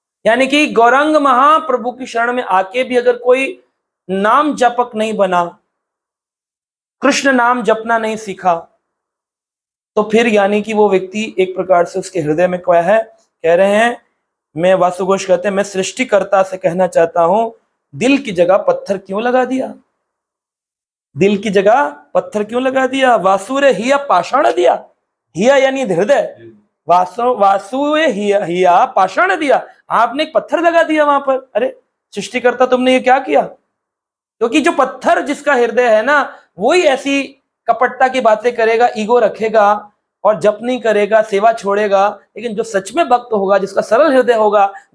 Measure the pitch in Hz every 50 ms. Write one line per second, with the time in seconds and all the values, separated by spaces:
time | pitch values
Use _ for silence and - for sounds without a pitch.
0 | _ _ _ _ - 208 233 247 262 262 269 294 302 240 196 220 233 240 247 269
1 | 294 311 311 302 285 277 247 247 277 294 311 320 320 269 247 226 220 247 - 254
2 | 262 - - 233 233 240 247 254 - - 190 190 190 190 - 254 254 247 254 247
3 | 233 247 240 240 - 247 254 262 269 - - - _ _ _ _ _ _ _ _
4 | _ - 190 196 202 214 240 277 302 302 240 - 247 240 240 247 240 240 220 214
5 | 220 220 214 196 196 185 180 175 175 175 175 _ _ _ _ _ _ _ _ _
6 | _ _ _ _ _ _ _ _ _ _ _ _ _ _ _ _ _ _ _ -
7 | - 269 277 - - 277 262 247 233 240 247 247 208 208 220 220 220 226 233 226
8 | 220 220 220 214 220 196 180 - 180 185 170 165 - _ _ _ _ _ _ _
9 | _ _ _ _ _ _ _ _ _ _ _ _ _ _ _ _ _ _ - 214
10 | 208 214 214 226 240 240 208 202 196 196 208 214 208 214 220 208 214 202 190 185
11 | 190 185 - 214 220 214 - - 185 185 185 185 175 185 185 175 175 170 - 190
12 | 185 - - 180 151 151 156 160 180 175 180 180 180 180 175 170 170 180 214 220
13 | 220 - _ _ _ _ _ _ - 160 170 175 196 202 202 214 226 240 247 -
14 | _ _ _ _ _ _ _ _ _ _ - 151 170 185 190 180 175 180 180 -
15 | 190 180 190 190 190 - 180 175 180 208 190 196 202 202 - 190 185 - - -
16 | 254 254 214 196 185 190 202 190 190 190 185 180 - 175 165 185 185 175 - 175
17 | 165 165 - 170 170 165 190 220 226 226 226 _ _ _ _ _ _ _ - 135
18 | - 254 277 262 - 226 185 170 175 175 190 208 - 180 170 175 - - 202 190
19 | - - 190 208 233 247 247 254 247 240 262 262 262 214 - - _ _ _ _
20 | _ _ _ _ _ _ _ _ _ _ _ _ _ _ _ _ _ _ _ _
21 | _ _ - 139 185 202 208 190 202 220 185 202 185 202 226 277 294 294 - -
22 | - _ - 180 185 - - 214 208 208 233 247 262 262 262 269 262 254 262 269
23 | 262 254 233 208 180 190 196 190 190 - 262 277 285 269 233 175 226 254 285 285
24 | 285 - 196 175 170 - - 269 311 - - 349 349 - - - - _ _ _
25 | _ _ _ _ _ _ - 156 202 254 277 269 269 269 262 269 262 202 180 -
26 | - 226 277 233 - - - - 113 113 - _ _ _ _ _ _ 147 170 180
27 | 180 180 - 240 233 254 247 220 202 196 196 190 - - 254 269 285 294 302 302
28 | 320 294 202 196 208 202 202 - 185 160 175 180 180 180 175 190 247 262 - 208
29 | 190 - - 294 349 381 381 311 320 277 233 180 - - - _ _ - 165 202
30 | 233 240 247 285 311 311 - 214 311 - 285 320 320 339 330 330 330 320 311 311
31 | 294 294 285 277 277 269 262 254 - _ - 208 247 262 - _ _ _ _ _
32 | _ _ - 208 190 - - 247 208 247 247 247 262 254 254 247 254 254 254 254
33 | - 254 254 269 269 302 285 277 196 - - _ _ _ _ _ _ _ _ _
34 | _ _ _ _ _ _ _ - 220 240 254 311 247 339 - 285 269 277 - -
35 | - 320 349 349 269 254 285 - - 285 285 240 240 233 214 247 247 240 214 214
36 | 220 269 302 285 - - - - _ _ _ 165 190 254 339 359 349 294 262 262
37 | - 277 277 277 262 262 - _ _ _ _ _ - - 226 - 254 247 254 -
38 | 262 254 254 262 214 226 214 214 220 247 233 233 226 220 226 226 240 240 - 214
39 | 214 202 240 240 226 190 196 - 214 226 220 220 202 208 208 208 - - _ _
40 | _ _ _ _ - 202 214 170 143 208 208 208 233 240 254 247 - 226 214 208
41 | 208 190 220 220 214 220 202 196 208 233 226 226 190 196 196 208 214 202 196 190
42 | 196 208 - - _ _ - - 220 233 208 196 233 - - 196 190 - 226 339
43 | 339 262 254 240 - - 220 202 196 190 202 196 190 190 - - 202 - 214 240
44 | 311 320 262 262 247 233 240 220 214 208 196 208 196 196 196 - _ _ -